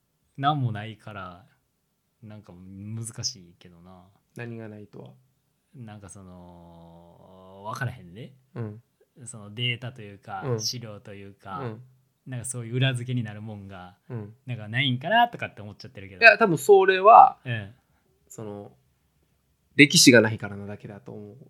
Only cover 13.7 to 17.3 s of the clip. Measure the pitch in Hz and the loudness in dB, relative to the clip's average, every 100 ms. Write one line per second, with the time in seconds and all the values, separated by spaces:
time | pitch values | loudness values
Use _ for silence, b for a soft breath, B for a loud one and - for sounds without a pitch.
13.7 | 98 90 90 - 123 104 113 - 117 104 | -16 -18 -20 -14 -12 -12 -14 -12 -10 -6
14.7 | 117 139 123 147 220 240 - 110 - 104 | -2 0 -2 0 2 2 0 -10 -12 -18
15.7 | 98 - - 95 95 226 208 226 156 - | -18 -20 -18 -16 2 6 6 4 2 6
16.7 | 196 190 190 196 226 - | 6 6 4 10 12 10